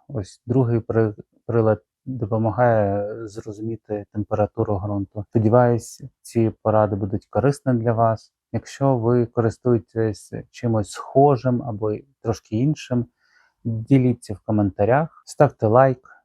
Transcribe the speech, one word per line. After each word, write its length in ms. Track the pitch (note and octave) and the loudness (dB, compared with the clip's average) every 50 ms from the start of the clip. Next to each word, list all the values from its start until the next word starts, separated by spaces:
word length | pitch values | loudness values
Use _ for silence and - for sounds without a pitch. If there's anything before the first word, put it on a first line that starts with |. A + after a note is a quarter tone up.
| _ | _
ось 340 | - C#3 A2+ G2 - - _ _ | -10 -8 -8 -8 -10 -14 _ _
другий 340 | A#2+ A#2 C3+ B2+ A#2 A#2 A2+ | -2 0 2 2 2 0 -2
при-, 340 | - - A2 A2+ A2+ G#2+ G#2 - - _ _ _ _ | -2 0 0 0 0 0 -2 -8 -16 _ _ _ _
прилад 360 | - A2 A#2 A2 A2 G#2 G#2 _ _ _ _ _ | -2 0 2 4 2 2 0 _ _ _ _ _
допомагає 1000 | C3+ C3 A#2 A2+ G2+ A2 A2 A2+ A2 F#2 B2 B2 A#2+ A2+ G#2+ G#2 G2 G2+ G2+ G#2 G#2 A2 A2+ A2+ | -12 -8 -6 -4 -4 -2 -2 -2 -2 0 2 2 4 4 2 2 0 0 -2 -4 -6 -8 -10 -12
зрозуміти 760 | G#2+ G2 A2+ - A2+ G2+ G#2 A2 A2+ A2+ - _ - G#2+ G#2 G2+ - | -12 -14 -14 -14 -12 -12 -10 -8 -8 -10 -10 _ -8 -8 -8 -8 -8
температуру 680 | - G#2+ G2+ - G#2+ G#2 G#2 - - A2+ A2 G#2+ G#2 F#2 | -8 -8 -6 -4 -2 -2 -2 -2 -2 -4 -4 -2 -4 -4
ґрунту. 460 | G2+ G2+ G#2 G2+ G2 - - G#2 G2 - | -4 -4 -6 -6 -6 -8 -10 -12 -10 -4
Сподіваюсь, 760 | - A#2 G#2+ A2 A2+ B2 B2 A#2+ A#2+ A2+ - - - - C3+ - - _ | -2 0 2 4 4 4 4 4 2 0 -4 -8 -16 -18 -20 -20 -20 _
ці 300 | - - - A#2 A2+ A2 A2 - | -20 -4 -2 0 0 0 -2 -2
поради 340 | - A2 G#2+ G#2+ G#2+ G2+ G#2 | -2 2 2 4 2 2 0
будуть 320 | G2 G#2 F#2+ G2+ F#2+ - _ | -2 -4 -4 -6 -8 -8 _
корисними 500 | - G#2+ A#2+ C#3+ C#3 - - C3 B2 A#2 | -2 0 0 0 0 -2 -2 -2 -2 0
для 140 | A2+ A#2+ A2+ | 0 -2 0
вас. 400 | A2+ A#2 A2+ A2 - - _ _ _ _ _ | 0 0 0 0 -4 -8 _ _ _ _ _
Якщо 460 | - A2+ - - - - C#3 C#3 C3 | -10 -10 -10 -12 -6 -2 0 0 0
ви 280 | A#2 A2 A#2 B2 B2 A#2 | 0 0 2 2 2 0
користуєтесь 1080 | A2+ _ A#2+ A2+ A2 - - - B2 A#2+ A2+ - _ - A2+ A2+ A2 G2 - - - A2 A2 - _ | 0 _ -2 0 0 -2 -2 0 0 0 0 -2 _ -4 -4 -2 -2 -4 -8 -12 -14 -14 -14 -14 _
чимось 380 | - - B2 A#2 A2+ A2 G2 - | -10 -6 -4 -2 -2 -2 -2 -4
схожим 760 | - - - - - C3+ C#3 D3 C#3 A2+ - B2+ B2 A#2+ B2+ | -10 -14 -14 0 4 4 6 6 4 2 0 -2 -2 -2 -4
або 280 | B2+ G#2+ G2+ G#2+ G#2+ G#2 - - _ _ _ | -6 -6 -4 -4 -4 -4 -6 -8 _ _ _
трошки 340 | - A2+ A2+ - - _ A2 | -6 -4 -4 -4 -6 _ -2
іншим, 500 | A2 C3 D3+ D3 - - - B2+ B2 A2+ - _ _ _ _ _ _ _ _ _ _ - | 0 0 0 -2 -4 -6 -4 -4 -4 -4 -6 _ _ _ _ _ _ _ _ _ _ -8
діліться 720 | A#2+ A2+ A2+ A2+ - C3+ C3 B2 B2+ A#2+ - - - G#2 | -6 -6 -6 0 2 2 4 4 2 0 -2 -6 -12 -12
в 60 | - | -10
коментарях, 840 | _ - G#2+ G#2 G#2 G2 - - G2+ G#2+ B2 D3 E3 - - - _ | _ -2 0 0 0 0 0 0 2 2 2 2 0 -2 -8 -16 _
ставте 420 | - - - D3 B2 - _ A2+ | -6 2 2 2 2 2 _ 0
лайк, 460 | G#2 A2+ B2+ C3+ C3+ B2 - - - - _ | 4 6 6 6 6 2 -2 -8 -18 -20 _